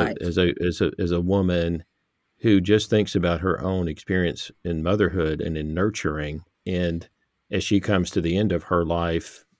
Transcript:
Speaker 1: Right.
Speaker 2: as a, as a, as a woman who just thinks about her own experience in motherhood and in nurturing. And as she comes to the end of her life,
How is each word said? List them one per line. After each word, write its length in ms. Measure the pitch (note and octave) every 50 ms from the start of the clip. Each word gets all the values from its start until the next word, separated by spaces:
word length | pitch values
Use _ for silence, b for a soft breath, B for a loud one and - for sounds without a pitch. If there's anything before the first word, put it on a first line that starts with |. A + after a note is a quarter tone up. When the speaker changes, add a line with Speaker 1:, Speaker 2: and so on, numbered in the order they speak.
| E2+
Speaker 1:
Right. 120 | - - -
Speaker 2:
as 160 | - F2 E2
a, 160 | F2+ F2+ F2 - -
as 200 | F2 F2+ E2+ -
a, 100 | G2 D#2 - -
as 120 | F#2 E2+
a 100 | F2 F2
woman 640 | F2 F2+ G2 G2 F#2 F2+ F2+ E2+ E2+ E2+ E2+ D#2 - _ _ _ _ _ _ _ _ _ _ _
who 200 | - A2+ G2+ F#2+
just 300 | F2+ G2 G#2+ G#2+ - -
thinks 260 | A2+ G#2+ G2+ - -
about 240 | G2 F2 F2 E2+ D#2+
her 220 | F2+ F#2 E2 -
own 260 | - F#2+ F#2+ F#2 F2
experience 640 | D#2+ D2+ - - - F#2+ F#2 F2 E2+ - - - - - _ -
in 180 | F2 E2+ D#2+ D#2
motherhood 560 | F2 G2+ G#2+ G2+ E2 E2+ F#2 D#2+ D#2 D#2 -
and 180 | - E2 D#2+
in 160 | D#2 D#2 D#2 D#2
nurturing. 680 | F2 G2 A2 G#2 - - D#2 D2+ D2+ D2 D2 D#2 D#2+ - _ _ _ _
And 400 | F#2+ F#2 F2 F2+ E2+ E2+ E2 E2+ - _ _ _ _ _ _ _ -
as 140 | - F#2+ -
she 160 | - G#2 G2
comes 320 | - - G2+ F#2 F2+ -
to 100 | - G2
the 140 | E2 E2 F2
end 140 | G2 A2 F#2+
of 120 | F2+ D#2 -
her 200 | - F#2 F2 E2+
life, 640 | E2 E2+ E2+ E2+ E2+ E2 E2 - - - - _ _ _